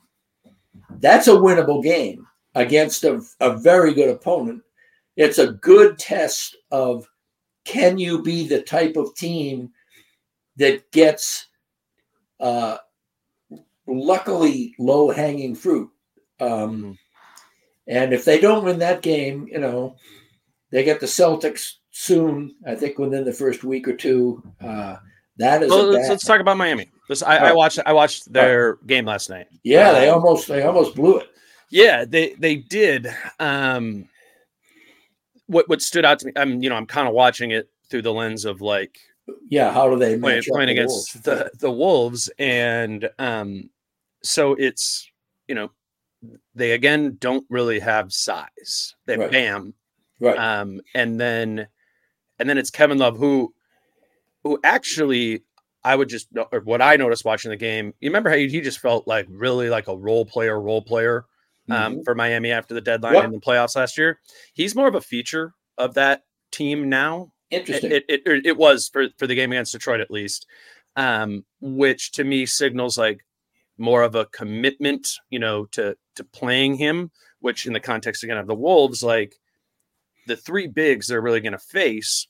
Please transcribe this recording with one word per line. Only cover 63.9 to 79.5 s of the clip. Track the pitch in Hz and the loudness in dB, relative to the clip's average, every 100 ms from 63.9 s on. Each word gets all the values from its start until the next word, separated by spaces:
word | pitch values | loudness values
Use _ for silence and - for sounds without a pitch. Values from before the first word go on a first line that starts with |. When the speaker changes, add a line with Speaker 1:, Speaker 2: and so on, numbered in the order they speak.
| - | -2
Speaker 2:
year. | 160 160 _ - _ | -2 -2 _ -20 _
He's | - 190 226 | -6 -4 0
more | 269 | 0
of | |
a | 190 | 0
feature | - 120 117 160 160 _ _ - | -6 -10 -8 -8 -8 _ _ -6
of | 127 135 | -4 0
that | 139 139 _ _ - | 0 0 _ _ -18
team | - 147 147 139 | -8 -6 -4 -2
now. | 135 147 170 175 _ - | -2 -2 -6 -14 _ -10
Speaker 1:
Interesting. | 175 - 165 123 | -8 -6 -6 -2
Speaker 2:
It, | 147 - | -2 -2
it, | 139 180 | -4 0
it, | 143 160 | 0 0
it | 151 | 4
was | 156 131 - | 6 4 0
for, | 139 131 - | -4 -4 -4
for | 131 | -4
the | |
game | 127 127 | -2 -2
against | 123 113 | -4 -6
Detroit, | 117 131 113 | -8 -4 -4
at | 101 | -4
least, | 107 101 - - _ - _ _ 135 | -8 -8 -10 -14 _ -20 _ _ -4
um, | 131 110 107 101 - _ | -2 -2 -4 -8 -14 _
which | 139 131 139 135 - | -8 0 0 0 -6
to | - | -6
me | 139 135 123 | -4 -4 -4
signals, | - 139 123 123 117 | -2 -4 -4 -6 -2
like, | 110 98 _ _ _ _ _ - | -2 -2 _ _ _ _ _ -6
more | 117 120 | 0 2
of | 120 113 | 2 0
a | 107 | -6
commitment, | - 107 110 135 135 143 139 - - - | -8 -10 -4 -4 -2 -4 -4 -8 -12 -12
you | 127 | -6
know, | 113 107 104 | -4 -6 -8
to, | - 101 - _ - | -6 -6 -6 _ -20
to | |
playing | - - 123 127 135 135 | -20 -10 -2 0 0 0
him, | 151 170 175 _ _ _ | -2 -4 -6 _ _ _
which | 123 117 127 | -6 -6 -8
in | |
the | 110 | -8
context, | - 113 117 - | -6 -6 -6 -10
again, | 117 110 | -10 -10
of | 98 | -8
the | 110 | -4
Wolves, | 156 175 135 117 | 2 4 2 -2
like, | 120 113 101 _ _ | -2 -2 -4 _ _